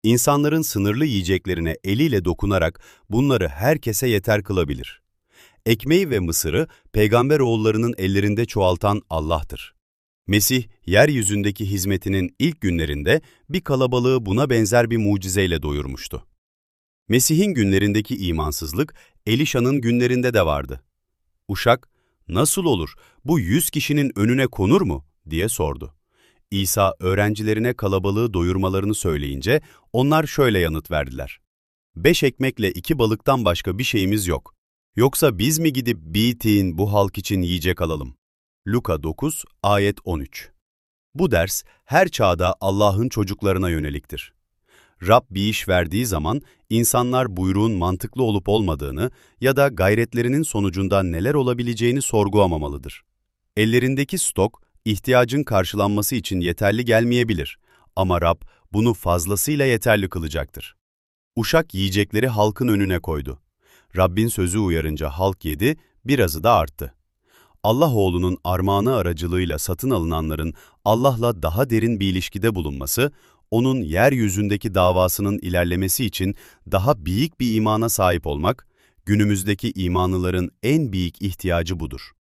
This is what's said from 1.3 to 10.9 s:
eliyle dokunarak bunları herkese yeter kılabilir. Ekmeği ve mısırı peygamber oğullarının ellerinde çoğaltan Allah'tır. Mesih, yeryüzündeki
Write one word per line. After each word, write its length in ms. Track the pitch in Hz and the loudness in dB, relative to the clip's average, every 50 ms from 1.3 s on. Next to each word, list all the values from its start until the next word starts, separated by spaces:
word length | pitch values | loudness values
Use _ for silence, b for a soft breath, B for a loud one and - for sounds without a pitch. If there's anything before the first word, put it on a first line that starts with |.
| 95 90 _ 95 90 82 82 82 80 - - | 0 0 _ -4 -4 -2 -2 -4 -4 -4 -4
eliyle 420 | 98 101 120 156 160 143 98 87 | -2 0 2 2 2 2 0 0
dokunarak 580 | 87 85 - - 101 101 92 85 82 - b b b b b b _ | 0 -2 -2 -2 0 0 2 0 0 -2 b b b b b b _
bunları 380 | - 117 139 139 135 107 92 | -2 0 2 2 2 0 0
herkese 600 | 76 67 76 101 139 160 143 - 117 104 - 131 | -2 -4 -2 0 0 0 0 -2 -4 -4 -2 0
yeter 360 | 127 110 101 92 - 107 104 95 | 0 0 0 2 0 0 0 0
kılabilir. 580 | - 101 92 85 71 69 64 62 - - _ _ _ _ _ _ b b b b b b b b | -2 0 0 0 0 -4 -8 -8 -16 -18 _ _ _ _ _ _ b b b b b b b b
Ekmeği 440 | 110 120 - - 135 160 190 196 156 | 0 0 0 2 0 2 2 2 0
ve 100 | 123 101 | -2 -2
mısırı 480 | 90 82 80 - - 80 73 127 160 b b b b b - | -2 -2 -2 -2 -2 0 0 -2 -2 b b b b b 0
peygamber 460 | 107 107 104 107 120 123 139 156 151 | 2 2 4 4 2 4 2 2 2
oğullarının 540 | 131 117 113 110 107 110 107 110 117 120 - | 2 2 2 2 2 2 2 2 0 -2 -2
ellerinde 480 | - 95 95 98 98 101 104 104 107 120 | -2 -2 0 2 2 2 2 0 0 -2
çoğaltan 560 | - - 107 95 90 90 85 - 104 101 104 - _ | -2 0 0 2 2 2 2 0 -2 -2 -2 -4 _
Allah'tır. 640 | 82 80 76 78 85 78 - - - - - - _ _ _ _ _ _ _ _ _ _ _ | -6 -4 -2 -2 -2 -4 -4 -8 -12 -16 -16 -20 _ _ _ _ _ _ _ _ _ _ _
Mesih, 360 | - 98 104 101 - 131 127 117 - _ _ _ | 0 0 2 2 2 0 -2 -2 -6 _ _ _
yeryüzündeki 800 | - | 2